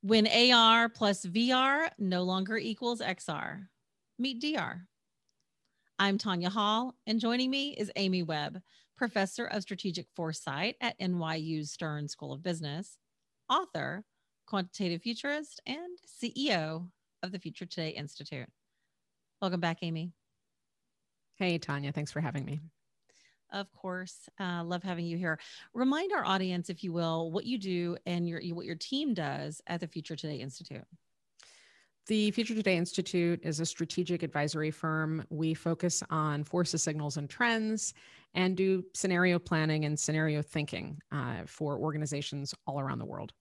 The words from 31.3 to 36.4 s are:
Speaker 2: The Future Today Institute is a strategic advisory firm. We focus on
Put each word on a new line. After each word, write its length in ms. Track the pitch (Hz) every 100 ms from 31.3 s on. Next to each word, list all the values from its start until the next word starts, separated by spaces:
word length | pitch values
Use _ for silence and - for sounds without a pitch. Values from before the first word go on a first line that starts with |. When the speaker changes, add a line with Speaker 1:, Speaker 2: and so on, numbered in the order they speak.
| _ - - - _ _ _ -
Speaker 2:
The 240 | 214 208
Future 240 | 220 226 220
Today 200 | 202 180
Institute 600 | 175 - 180 180 170 170
is 160 | 170 151
a 40 |
strategic 600 | 165 - 170 - 175 175
advisory 480 | 156 147 147 156 156
firm. 520 | 151 160 156 156 160 -
We 240 | 156 160
focus 480 | 160 165 165 180 - -
on 320 | 160 156 147